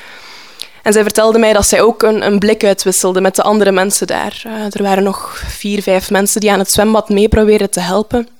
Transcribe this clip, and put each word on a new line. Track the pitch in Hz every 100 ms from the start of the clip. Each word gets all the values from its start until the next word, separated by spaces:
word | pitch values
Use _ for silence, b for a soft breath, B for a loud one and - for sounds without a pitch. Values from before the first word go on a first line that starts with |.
| B B B B B B B B
En | 226
zij | 214
vertelde | 214 - 220 226
mij | 220
dat | 208 196
zij | 190
ook | 214 233
een, | 220 220 -
een | 202
blik | 202 165
uitwisselde | 202 190 190 180 185 185
met | 190 196
de |
andere | 196 214 196
mensen | 185 196 196 180
daar. | - 208 - 226
Eh, |
er | 220 208 202
waren | 196 190
nog | 202 190 - - -
vier, | - 208 208
vijf | 190 190 -
mensen | 277 - -
die | 208
aan | 196
het | 190
zwembad | - 214 220 -
mee | 202 214
probeerden | 220 214 214 202
te | -
helpen. | 175 190 214 240 233